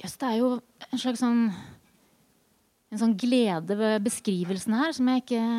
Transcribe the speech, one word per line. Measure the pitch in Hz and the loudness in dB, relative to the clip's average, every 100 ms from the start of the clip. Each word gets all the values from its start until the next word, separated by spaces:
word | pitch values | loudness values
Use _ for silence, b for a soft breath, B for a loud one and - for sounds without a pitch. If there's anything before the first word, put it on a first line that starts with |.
jøss, | 175 - | -14 -6
det | 262 | -2
er | 220 | 0
jo | 247 247 - _ - | 0 0 -6 _ -8
en | 247 | -4
slags | 254 226 | -2 0
sånn, | 247 233 226 180 B B B B B B _ _ _ _ _ _ _ | 2 4 2 0 B B B B B B _ _ _ _ _ _ _
en | 214 | -2
sånn | 226 196 | 0 2
glede | 247 254 220 165 165 208 | 2 2 2 0 -2 0
ved | 220 214 214 | 2 2 0
beskrivelsen | - - 185 175 190 226 220 | -2 -2 -2 -2 -4 -2 0
her | 320 | 0
som | 285 254 | 0 2
jeg | 254 | 0
ikke | - 233 226 | 0 -2 0